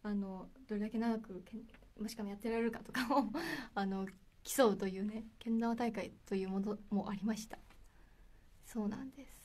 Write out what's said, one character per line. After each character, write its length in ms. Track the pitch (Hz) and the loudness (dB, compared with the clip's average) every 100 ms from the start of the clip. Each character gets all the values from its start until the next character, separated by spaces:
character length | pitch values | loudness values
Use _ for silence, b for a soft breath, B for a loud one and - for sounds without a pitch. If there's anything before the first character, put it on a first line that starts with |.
あ 80 | 214 | 0
の、 380 | 208 196 185 180 - - | -2 -2 -6 -10 -16 -4
ど 80 | |
れ 60 | 208 | -2
だ 100 | 214 | 0
け 80 | 226 | 2
長 180 | 233 226 | 2 2
く 220 | 226 180 | -2 -12
け 140 | 180 226 | -10 -12
ん、 80 | - - - - | -12 -18 -20 -8
も 80 | 214 | -6
し 80 | - | -4
か 80 | |
も 60 | 202 | -6
や 40 | |
っ 40 | 202 | -2
て 120 | 233 | 0
ら 60 | 226 | 2
れ 80 | |
る 80 | 233 | 2
か 80 | 233 | 0
と 100 | - | -4
か 160 | 254 240 269 | -2 4 4
を、 140 | 214 320 330 | 4 -2 -2
<laughs> 160 | 302 247 | -4 -4
あ 120 | - 196 | 0 0
の、 220 | 190 190 - - - | 0 -4 -8 -20 -14
競 280 | - - 233 | -2 6 8
う 60 | 190 | 8
と 120 | 196 | 0
い 100 | 190 | 0
う 60 | |
ね、 200 | 208 220 220 - | -2 -4 -8 -8
け 100 | 233 | 0
ん 100 | 226 | 2
玉 160 | 233 233 | 2 2
大 160 | 240 | 0
会 180 | 202 - - - | 0 -6 -10 -2
と 80 | |
い 80 | 196 | 0
う 40 | 190 | 2
も 100 | 190 | 0
の 180 | 202 208 - | 0 -2 0
も 180 | 196 196 | 0 2
あ 40 | |
り 80 | 196 | 0
ま 140 | 208 214 | 0 0
し 100 | - | -4
た。 140 | - - - b b b b b b b - - | -12 -14 -20 b b b b b b b -20 -6
そ 200 | 233 208 | -2 -2
う 20 | |
な 80 | 262 | -2
ん 160 | 269 | -8
で 120 | 277 | -12
す。 60 | 262 - | -18 -18